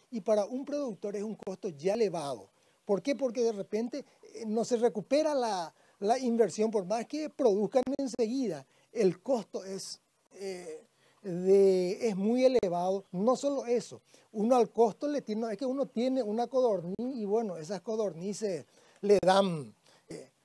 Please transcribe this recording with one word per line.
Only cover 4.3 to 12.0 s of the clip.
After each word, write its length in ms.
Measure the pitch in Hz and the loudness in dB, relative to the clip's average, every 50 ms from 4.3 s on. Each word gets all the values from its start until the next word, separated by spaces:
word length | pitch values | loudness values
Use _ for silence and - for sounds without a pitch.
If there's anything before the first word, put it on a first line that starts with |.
| - | -16
eh, 100 | - 233 | -10 -6
no 180 | 220 208 233 226 | -2 -2 0 0
se 120 | 247 247 | 0 2
recupera 580 | 226 226 233 170 214 175 - 262 294 254 302 302 | 2 2 2 0 -2 -2 0 2 2 2 2 2
la, 400 | 277 247 226 208 185 170 156 - _ _ _ _ _ | 0 0 0 -2 -4 -4 -6 -10 _ _ _ _ _
la 200 | 202 202 240 262 | 0 0 2 2
inversión, 520 | 269 240 233 233 233 190 - - 214 226 | 2 2 2 4 2 2 2 0 -2 0
por 140 | 220 220 185 | 0 -2 -2
más 220 | 170 214 240 226 | -2 -2 -4 -4
que 220 | - - 302 311 285 | -4 -6 -6 -6 -6
produzcan 540 | - - 285 233 190 202 214 196 - 269 247 - 277 277 | -2 2 2 4 4 4 2 2 2 0 0 0 -2 -4
enseguida, 680 | 277 254 214 - 240 214 240 277 269 214 165 143 135 _ _ _ _ _ - | -4 -4 -4 -2 -2 -2 -2 -2 -2 -2 -4 -6 -10 _ _ _ _ _ -2
el 280 | - 190 185 165 - | 0 2 2 2 0
costo 440 | - - 277 233 190 - - 226 185 | -2 -2 -2 -2 -2 -4 -10 -10 -10
es... 360 | 190 196 190 - - - - _ _ _ _ _ _ - | -10 -10 -10 -12 -12 -14 -18 _ _ _ _ _ _ -18
Eh, 500 | 185 196 196 190 180 175 165 156 160 - _ _ _ _ _ _ _ - | -12 -10 -10 -10 -10 -10 -12 -12 -14 -16 _ _ _ _ _ _ _ -10
de, 880 | 202 170 175 180 190 196 196 196 196 190 185 180 180 196 - | -6 -6 0 4 6 6 8 8 6 6 4 2 0 0 -2